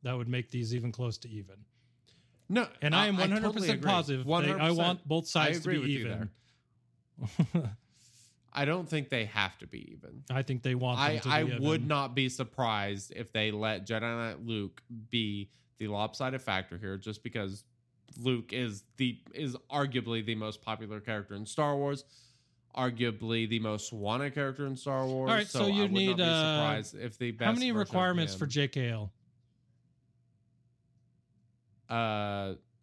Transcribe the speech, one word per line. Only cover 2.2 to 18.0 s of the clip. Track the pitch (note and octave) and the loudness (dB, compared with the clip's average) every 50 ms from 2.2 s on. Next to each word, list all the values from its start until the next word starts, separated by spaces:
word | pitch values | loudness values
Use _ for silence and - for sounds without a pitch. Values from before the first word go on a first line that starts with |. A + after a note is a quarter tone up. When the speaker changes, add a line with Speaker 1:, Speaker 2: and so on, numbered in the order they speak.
| _ _ _ _ _ - | _ _ _ _ _ 0
Speaker 2:
No, | F3+ - A#3 - - - | 2 2 2 0 -2 0
Speaker 1:
And | C#3+ D3 D#3+ | 2 4 4
I | F#3 G#3 G#3 | 6 6 4
am | G3 | 4
Speaker 2:
I, | F#3 | 4
I | |
Speaker 1:
one | F#3+ F#3+ | 4 4
hundred | G3 A3 A3 G#3+ | 4 4 2 2
percent | G#3+ | 2
Speaker 2:
totally | A3 F#3+ E3 - - | 2 2 2 2 2
agree. | - G3+ | 4 4
Speaker 1:
positive | G3 F3 D3+ C#3 C3+ C3 B2+ | 4 4 4 2 0 -2 0
they, | C3+ | 2
I | |
Speaker 2:
One | D#3+ E3+ - | 2 4 4
hundred | D3 G3 - | 4 2 4
percent. | D#3 E3 E3+ E3 | 4 4 4 4
Speaker 1:
want | E3+ F3 F3+ F3 - C#3+ | 4 2 2 0 -2 0
both | D#3 E3 E3 | 0 0 0
Speaker 2:
I | |
Speaker 1:
sides | - - E3 D#3 D3+ E3 E3+ | 2 2 4 4 4 2 0
to | D#3 - | 0 0
Speaker 2:
agree | - | 0
Speaker 1:
be | D#3 | 2
Speaker 2:
with | B2+ C#3+ | 2 0
you | C#3 C3+ A#2 | 0 0 -2
Speaker 1:
even. | A#2 F#2+ - A2 G#2 - _ _ _ _ _ _ _ _ _ _ _ _ _ _ _ _ - | -2 -4 -4 -4 -6 -8 _ _ _ _ _ _ _ _ _ _ _ _ _ _ _ _ -8
<laughs> | - G#2 - - D3+ - - | -8 -2 2 2 2 4 2
Speaker 2:
there. | F3 C#3+ G#2+ G#2 - _ _ _ _ - - - - - - _ _ _ _ | -2 -2 -2 -6 -10 _ _ _ _ -20 -20 -20 -20 -20 -20 _ _ _ _
I | - C#3 C#3+ | -2 0 2
don't | C#3+ E3 F#3 E3+ - | 2 2 0 -2 -2
think | D#3+ D3+ C3+ - | -2 -2 -2 0
they | C3+ A#2+ A2 | -2 -2 -2
have | G#2 - G#2+ G2+ F#2+ - - | 0 0 0 0 0 -2 -6
to | - | -16
be | - - A#1+ - - | -14 -14 -14 -14 -14
even. | - - - - - C3 C#3 - | -16 -18 -16 -16 -16 -14 -8 -4
Speaker 1:
I | B2+ C3+ | -4 -2
think | C3+ C3+ C3 A#2+ | -2 -2 -2 -2
they | B2 C3 B2+ | 0 0 0
want | B2 B2+ B2 B2 B2+ | 0 0 0 2 2
them | C#3 | 2
Speaker 2:
I, | D3 D#3 D3+ | 2 2 0
Speaker 1:
to | - | 2
be | C3 | 2
Speaker 2:
I | D3 D#3 | 4 4
Speaker 1:
even. | D#3+ B2+ A#2+ A#2 | 4 2 0 2
Speaker 2:
would | C3+ D3+ D#3 D#3+ A#2+ | 2 2 2 2 2
not | D3+ D3+ C#3+ C#3 B2+ B2 | 2 2 2 0 0 0
be | C#3 C3+ B2+ | 0 0 0
surprised | B2+ - B2+ - - - B2+ A2+ A2 G#2 G2+ G2+ G2+ G2 - - - | 0 -4 -6 -6 -2 0 0 2 2 2 0 -2 -4 -6 -8 -10 -10
if | G2+ A#2 - | -12 -10 -4
they | - A2 G#2+ G#2+ | -2 0 0 0
let | G#2 G#2 A2 A2 A2 F#2 G2 | 0 0 0 0 -2 -2 -2
Jedi | G#2+ A2+ A2 | -2 -2 -2
Knight | A2+ A#2 A#2 A#2 A2+ A2+ F#2+ - A#2 | -2 -2 -2 -2 -4 -4 -6 -6 -6
Luke | A#2 A2+ G#2+ G2+ F#2+ - - - - A#2+ A2+ G#2+ A2+ | -4 -4 -2 -4 -4 -8 -12 -18 -16 -16 -16 -8 -4
be | - A#2 A2 G#2 G2+ G2+ G2+ - _ _ _ _ _ | -2 -2 0 -2 -4 -6 -8 -12 _ _ _ _ _
the | - A2+ G#2 | -8 -6 -4
lopsided | G#2 G2+ G#2+ G#2+ - - C3+ B2+ C3 B2+ | -2 -2 -2 -2 -2 -4 -4 -4 -4 -4
factor | - A2+ G2 F#2+ F#2+ - - - | -4 -2 -2 -2 -2 -4 -8 -8
here, | G#2 F#2+ F#2+ | -6 -6 -6
just | G2 G2 A2 G#2+ - | -6 -6 -8 -8 -8
because | - A#2+ - A#2 G2+ G2 G2 G2+ - _ _ _ _ _ _ _ | -8 -8 -6 -4 -4 -4 -6 -8 -12 _ _ _ _ _ _ _